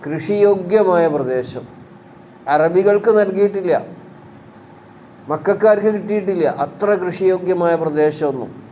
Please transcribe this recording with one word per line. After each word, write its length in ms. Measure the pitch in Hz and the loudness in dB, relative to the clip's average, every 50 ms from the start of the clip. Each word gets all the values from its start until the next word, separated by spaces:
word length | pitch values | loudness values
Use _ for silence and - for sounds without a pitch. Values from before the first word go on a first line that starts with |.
കൃഷിയോഗ്യമായ 1000 | - 143 151 160 160 - 202 208 202 202 202 190 180 175 190 220 208 190 180 175 170 165 | -8 -8 -8 -8 -4 -4 0 2 4 4 4 2 0 0 2 2 2 4 2 2 2 2
പ്രദേശം 560 | 147 147 135 127 131 127 123 123 - 123 117 - - - - - - - - - - - - - - - - - | 0 0 -2 -2 -2 -4 -4 -6 -10 -14 -14 -14 -20 -20 -20 -20 -20 -20 -20 -20 -20 -20 -20 -20 -20 -16 -6 -2
അറബികൾക്ക് 640 | 143 151 156 165 175 180 190 202 202 208 202 233 220 214 | 0 2 2 2 2 2 2 4 2 2 2 2 4 4
നൽകിയിട്ടില്ല, 540 | 208 190 185 190 202 202 196 196 185 175 160 120 - - - - - - - - - - - - - - - - - - - - - - - - - - - - - - | 2 2 2 0 0 0 0 -2 -2 0 0 0 -2 -6 -16 -20 -20 -20 -20 -20 -20 -20 -20 -20 -20 -20 -20 -20 -20 -20 -20 -20 -20 -20 -20 -20 -20 -20 -20 -20 -10 -8
മക്കക്കാർക്ക് 640 | 147 151 - 196 196 196 208 214 214 208 202 214 214 | -8 -6 -2 -2 -2 2 4 4 4 4 2 0 -2
കിട്ടിയിട്ടില്ല, 520 | 208 180 170 208 214 190 190 196 175 160 143 120 - | -2 -4 -4 -4 -4 -2 -2 -2 0 0 -2 0 -2
അത്ര 280 | 139 143 - - 202 202 208 | -4 -6 -6 -4 0 0 0
കൃഷിയോഗ്യമായ 800 | 190 180 180 170 180 196 185 185 180 180 180 185 175 170 170 170 | 0 0 -6 -6 -2 0 0 0 0 0 -2 -2 0 2 0 0
പ്രദേശമൊന്നും. 760 | 165 160 160 147 147 151 151 151 156 - 147 139 131 117 95 90 - - - | 0 -2 -2 0 0 0 0 0 0 -4 -4 -4 -4 -8 -12 -14 -18 -20 -20